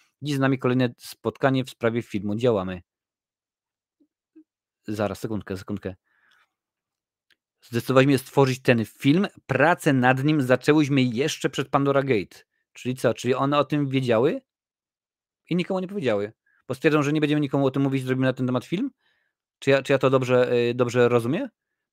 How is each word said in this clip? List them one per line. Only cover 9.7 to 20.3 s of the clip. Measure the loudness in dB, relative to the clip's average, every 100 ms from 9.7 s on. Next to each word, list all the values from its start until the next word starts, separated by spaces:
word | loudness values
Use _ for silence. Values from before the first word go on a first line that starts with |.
| 2 0
nad | 2 4 2
nim | 2 0
zaczęłyśmy | 2 2 4 2 2 2
jeszcze | 0 0 -4 -4 -6
przed | -4 -4
Pandora | -2 0 0
Gate. | 2 0 -2 -14 _ _ _
Czyli | -12 -8 -2
co? | -2
Czyli | 0 -2
one | -2 0 0
o |
tym | 0 -2 -2
wiedziały? | -2 2 2 2 -2 -10 _ _ _ _ _ _ _ _ _ -6
I | -4
nikomu | -2 -6
nie | -6
powiedziały. | -4 -2 -2 -4 -10 _ _ -12
Bo | -2
stwierdzą, | 0 2
że | 0
nie | 0
będziemy | 0 -2
nikomu | -2 0 0
o |
tym | 0
mówić, | -2 -2
zrobimy | -2 -2 -2
na |
ten | -2 -2
temat | -4 -4
film? | -6 -6 -10 _ _ _ _ _ _
Czy | 0
ja, | 0
czy | 2
ja | 0
to | 2
dobrze, | 2 2